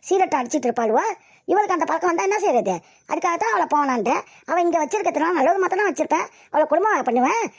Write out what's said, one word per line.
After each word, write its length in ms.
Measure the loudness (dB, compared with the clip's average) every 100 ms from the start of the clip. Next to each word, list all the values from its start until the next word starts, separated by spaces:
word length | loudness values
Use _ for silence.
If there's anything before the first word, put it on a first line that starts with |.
| -4
சீரட்டை 300 | 0 0 0
அடிச்சிட்டு 300 | -2 -4 -2
இருப்பாளுவ. 320 | -2 0 2 0 -6 _ _ -2
இவளுக்கு 280 | 0 2 0
அந்த 100 | -2
பழக்கம் 220 | 0 0
வந்தா 160 | 0 0
என்ன 100 | 0
செய்யறது? 320 | 2 2 0 -4 -8 _ _
அதுக்காக 280 | -4 -2 -2
தான் 100 | -2
அவளை 140 | 0 0
போவானான்ட்டேன். 500 | 2 2 0 0 -2 -4 -20 -4
அவ 100 | 0
இங்க 140 | 2 0
வச்சிருக்கிறதுனால 560 | 0 -2 -2 0 0 2
நல்லது 220 | 2 2
மாத்திரம் 200 | 0 0
தான் 80 | -2
வச்சிருப்பேன். 340 | -2 -2 -2 -4 -12 -6
அவளை 140 | 0 2
குடும்பம் 360 | 2 2 0 0
பண்ணுவேன், 360 | 0 2 0 -4